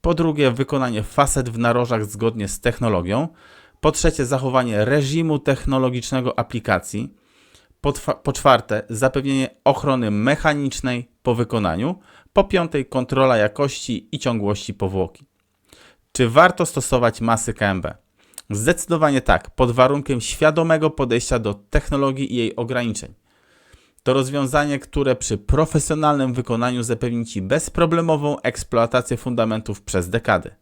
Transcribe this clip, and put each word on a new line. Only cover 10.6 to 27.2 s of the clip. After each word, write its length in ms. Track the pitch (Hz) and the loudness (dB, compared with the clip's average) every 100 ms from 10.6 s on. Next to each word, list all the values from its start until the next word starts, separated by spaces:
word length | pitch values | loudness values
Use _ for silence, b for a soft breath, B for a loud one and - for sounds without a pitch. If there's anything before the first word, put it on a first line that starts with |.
| 139 - 135 123 120 _ | -2 -4 -4 -4 -8 _
po 120 | - | -2
wykonaniu. 640 | 117 117 113 98 80 127 185 b b b | -2 0 0 0 0 -2 -6 b b b
Po 120 | - | 0
piątej, 420 | 196 190 165 147 131 | 2 2 0 -2 -4
kontrola 500 | 131 127 131 135 120 | -4 -2 2 4 4
jakości 720 | 107 - 143 - - 113 - | 2 0 -4 -4 -6 -6 -6
i 60 | - | -6
ciągłości 560 | - 117 101 104 - | -4 -2 -2 -4 -6
powłoki. 500 | 107 95 95 85 - - _ _ _ b b b b _ | -6 -4 -2 -4 -6 -20 _ _ _ b b b b _
Czy 160 | - 123 | 0 2
warto 380 | 120 180 175 170 | 6 6 4 -2
stosować 540 | - 131 127 117 - | -2 -2 2 2 0
masy 340 | 113 113 - | 0 0 -2
K 160 | 110 101 | -2 0
M 100 | 95 | 0
B? 140 | 78 - _ _ B B B | -4 -10 _ _ B B B
Zdecydowanie 680 | 104 113 170 - 170 156 135 | -4 0 0 0 0 2 2
tak, 300 | - 87 - | 2 0 0
pod 200 | - 127 | 0 0
warunkiem 500 | 120 127 143 139 131 | 4 4 4 -2 -4
świadomego 680 | - - 156 156 165 160 156 | -4 2 2 4 2 2 2
podejścia 480 | 156 131 117 - 127 | 0 0 0 0 -2
do 160 | 110 | -2
technologii 760 | 101 _ - - 143 139 131 139 | -6 _ -2 0 0 0 0 -4
i 40 | 123 | -2
jej 200 | 113 - | -2 -2
ograniczeń. 580 | 117 123 120 101 - - _ b b b b b b b | -4 -2 -4 -6 -10 -18 _ b b b b b b b
To 80 | - | 0
rozwiązanie, 680 | 131 131 143 135 147 147 143 | 0 0 -2 0 0 0 -4
które 380 | - - 135 127 | -6 -2 0 0
przy 220 | - 104 | -2 -6
profesjonalnym 960 | - 139 156 160 - 156 151 147 131 | 0 2 2 0 0 0 2 2 0
wykonaniu 480 | 123 120 117 120 123 | -2 -2 -2 -2 -2
zapewni 440 | 117 117 123 117 | -2 -2 -2 -4